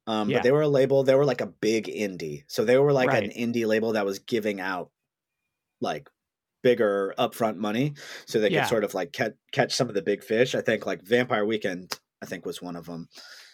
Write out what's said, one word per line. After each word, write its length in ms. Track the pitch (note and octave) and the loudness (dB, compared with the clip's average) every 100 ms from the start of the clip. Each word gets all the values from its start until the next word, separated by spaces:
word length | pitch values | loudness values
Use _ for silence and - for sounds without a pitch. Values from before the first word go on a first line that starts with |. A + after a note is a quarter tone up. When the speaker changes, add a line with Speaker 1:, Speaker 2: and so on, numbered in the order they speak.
| - | -6
Speaker 1:
Um, 260 | A2 G#2+ | -2 0
Speaker 2:
Yeah. 0 | |
Speaker 1:
but 100 | B2+ | 2
they 100 | A#2+ | 4
were 100 | D3 | 4
a 60 | D3+ | 4
label. 340 | C#3+ C3 C#3 | 4 4 4
They 120 | C3 | 4
were, 100 | C3+ | 4
like, 160 | C#3+ B2+ | 4 0
a 60 | A2 | -4
big 400 | - G#2+ A2+ G2+ | -4 0 0 -2
indie. 580 | C2+ G#2 F2+ D#2+ D2 - | -4 -6 -6 -10 -12 -8
So 180 | - | -2
they 120 | A2+ B2+ | 4 4
were, 140 | C#3+ | 4
like, 220 | C#3 B2+ | 4 2
an 160 | B2 G2 | 2 0
Speaker 2:
Right. 0 | |
Speaker 1:
indie 360 | - A#2 A#2+ A2+ | -4 -4 -2 0
label 260 | A2 A2 | 2 2
that 120 | A2 | 0
was 140 | G2+ G2 | -2 -4
giving 420 | - A#2 G#2+ G2 | -4 -2 -2 -4
out, 300 | F#2 F#2 E2 _ _ _ _ _ _ _ _ - | -4 -6 -8 _ _ _ _ _ _ _ _ -8
like, 300 | G#2 D#2+ D2 _ _ _ _ _ | -6 -6 -10 _ _ _ _ _
bigger 520 | B2+ A#2 G#2+ G2+ G2 - | 2 4 4 2 -2 -2
upfront 380 | B2 - A2+ F#2 | -4 -2 -4 -2
money 360 | G#2+ G#2+ C#3+ C#3+ - - - | -4 -2 -2 -4 -14 -16 -4
so 140 | A#2 | 0
they 100 | G#2 | 2
Speaker 2:
Yeah. 140 | D#3 | 2
Speaker 1:
could 20 | B2 | 2
sort 180 | A#2 | 0
of, 100 | G2+ | 0
like, 180 | F#2+ F2 | -2 -6
ca-, 180 | - A#2 - _ | -4 -6 -6 _
catch 220 | - A#2+ | -2 0
some 140 | - B2+ | 0 -2
of 60 | |
the 80 | G2+ | -2
big 220 | G2 G2+ | -2 -2
fish. 300 | - A2 C3+ | 0 0 2
I 80 | A#2+ | 0
think, 240 | G#2 A2 - | -2 -2 -2
like, 160 | F2+ | -8
Vampire 440 | F2+ A#2+ B2+ A2+ G#2 | 0 0 2 0 0
Weekend, 540 | A2+ G#2 F2+ F2+ - _ - | -2 -4 -6 -8 -12 _ -18
I 40 | - | -12
think, 200 | F#2 F2 | -10 -10
was 160 | E2+ | -10
one 140 | F2 F2 | -10 -12
of 120 | E2+ | -12
'em. 200 | E2+ E2 - - - - | -14 -14 -20 -20 -20 -20